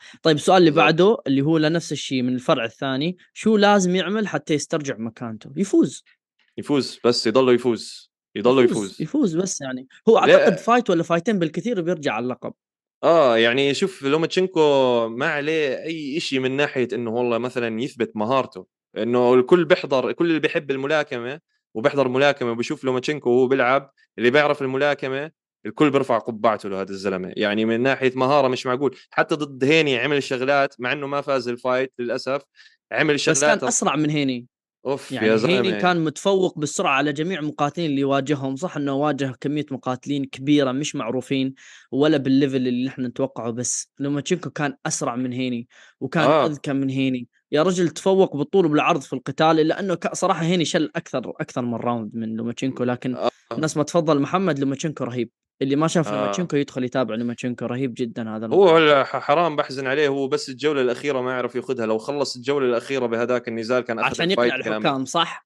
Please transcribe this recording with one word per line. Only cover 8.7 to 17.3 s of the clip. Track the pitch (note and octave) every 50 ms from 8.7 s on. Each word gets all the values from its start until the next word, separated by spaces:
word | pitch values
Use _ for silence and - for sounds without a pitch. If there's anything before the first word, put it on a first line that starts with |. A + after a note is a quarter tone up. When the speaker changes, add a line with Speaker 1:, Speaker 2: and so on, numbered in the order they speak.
| G3 C3
Speaker 2:
يفوز. | G2+ F#2+ - -
Speaker 1:
يفوز، | - D#3+ - D4+ C#4+ F#3 D#3
بس | E3 G3 F3+ - -
يعني | C#3+ C3 B2+ B2+ C3 _ _ - - A3
هو | A3+ -
Speaker 2:
لا. | - C#3 F3
Speaker 1:
أعتقد | F#3 C#3+ G#3+ F3 -
فايت | - A3+ A#3 B3 A#3+ -
ولا | F3+ E3+ E3
فايتين | - E3+ E3+ - A#3+ G#3+ F#3+
بالكثير | E3+ D#3 D#3 F3+ E3 A#3 B3 F#3
بيرجع | E3 E3 F3+ D#3 C#3+ C#3 A2
على | A2 A#2+
اللقب. | B2 B2 - - A2+ - _ _ _ _ _ _ _ _ - -
Speaker 2:
آه، | C#3+ E3+ E3 D3 B2 A#2 A2+
يعني | A2+ A#2 A#2+ C#3 C#3 C#3 C3+
شوف، | - G3 F#3 - - C#3
لوماتشينكو | C3+ C#3+ D#3+ E3 D#3 - F3+ F#3 F#3 F#3+ E3 D#3 D3 C#3+ C3+ C3 B2+ B2 A#2 A#2 A2+
ما | A2+ A#2+ C#3+ E3
عليه | D3+ D3 C#3+ D3+ D#3+ D#3+ D3+ C3+ A#2+ F2 G#2+
أي | D#3+ E3 D#3+ D3+ C#3 C3+ D#3+
إشي | - - C3+ C3
من | C3 C3
ناحية | C3+ C3+ C#3+ - - C3+ A#2+ B2 G2+
إنه | A#2+ A#2+ A2+
والله | A2 A#2+ B2 A#2+